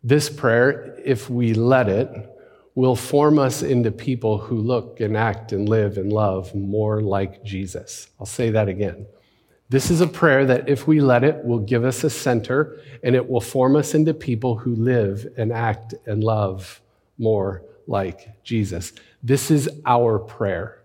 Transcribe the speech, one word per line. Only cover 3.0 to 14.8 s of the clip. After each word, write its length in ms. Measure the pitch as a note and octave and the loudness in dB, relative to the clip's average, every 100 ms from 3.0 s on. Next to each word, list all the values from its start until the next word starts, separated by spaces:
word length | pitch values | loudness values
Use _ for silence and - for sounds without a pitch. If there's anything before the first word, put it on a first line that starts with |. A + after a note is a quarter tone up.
| - C#3+ D3+ D3+ | 0 4 6 4
us 240 | C3 - | 2 0
into 280 | - B2+ A2+ | 0 0 0
people 460 | G#2+ - B2 A2 G#2+ | -2 -6 -2 0 -2
who 180 | - A#2 | -2 -4
look 440 | A2 B2 - - | 0 -2 -4 -6
and 160 | A2 G#2+ | -2 0
act 360 | A2+ G2 - | -2 -4 -6
and 140 | G2+ G#2 | -4 0
live 300 | A2 G#2 G2 | 2 2 -2
and 160 | F#2+ | -2
love 420 | G#2+ G#2+ F#2+ F#2 | 0 0 0 -6
more 460 | G2+ G2 G#2 G#2+ G#2+ | -6 -4 -2 0 0
like 420 | G#2+ G2 F#2+ - | -2 -2 -4 -8
Jesus. 680 | G#2 G2 F#2+ - - - - _ | -10 -8 -8 -10 -14 -18 -20 _
I'll 60 | G2 | -14
say 240 | - A#2 | -4 0
that 180 | A2 G2+ | 2 0
again. 380 | F#2 G2+ F2 - _ _ _ _ _ _ | -2 -6 -6 -16 _ _ _ _ _ _
This 200 | C3+ C3 | -2 2
is 120 | E3+ | 2
a 40 | F3+ | 2
prayer 380 | - E3 C3+ | 2 4 4
that 240 | C#3 B2 C3+ | 4 2 2
if 180 | C#3 - | -2 2
we 140 | D#3 | 4
let 240 | C#3 A#2+ | 6 6
it, 180 | C3+ D#3 | 4 0
will 160 | A#2+ A#2 | -2 -2
give 260 | G2+ B2 | 0 0
us 200 | B2+ A#2+ | 0 0
a 60 | D#3 | -4
center, 680 | - C3+ A#2+ - B2+ D3+ - - - | -2 -2 -2 0 -2 -2 -6 -20 -6
and 140 | B2 B2+ | 0 0
it 140 | B2 | 2
will 100 | B2 | -4
form 360 | A2+ C3+ C3 C#3+ | -2 0 4 4
us 180 | D3 | 2
into 180 | D#3 D#3 | 2 2
people 440 | D#3 - A#2 B2+ A2+ | 0 -4 -2 -2 -2
who 180 | B2+ | -2
live 520 | A2+ | -2